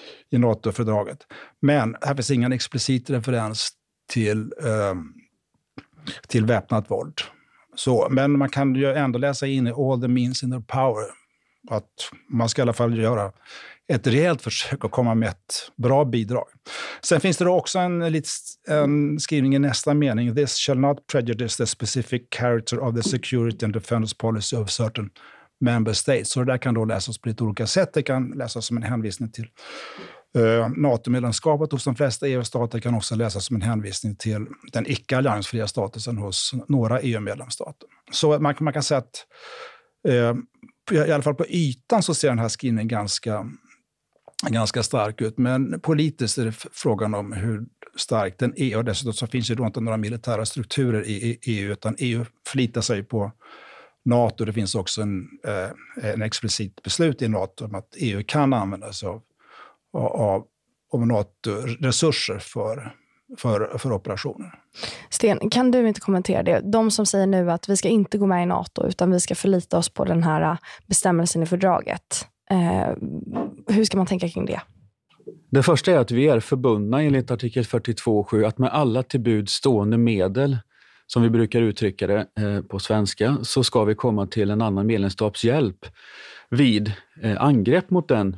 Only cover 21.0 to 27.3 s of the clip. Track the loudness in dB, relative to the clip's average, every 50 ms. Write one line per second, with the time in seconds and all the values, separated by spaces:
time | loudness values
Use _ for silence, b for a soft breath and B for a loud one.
21 | -4 -2 -2 0 0 0 -2 -2 -4 -4 -2 -2 -2 -2 -2 -4 -4 -2 -2 -2
22 | -2 -2 -4 -4 -4 -6 -6 -2 0 2 2 2 0 -2 -4 -2 -2 -2 -2 0
23 | 0 -2 -2 -2 -2 -2 0 0 2 0 0 -2 -2 -2 -2 -4 -4 -2 0 0
24 | 0 -2 -4 -4 -2 -2 0 -2 -2 -2 -2 -2 -2 -2 -2 -2 -2 -2 -2 -4
25 | -6 -8 B B B B B B B B _ _ 2 2 4 2 2 2 0 0
26 | 2 2 2 2 0 -2 -2 0 0 0 0 0 0 0 0 0 0 0 -2 -2
27 | -4 -6 -8 -6 -6 -6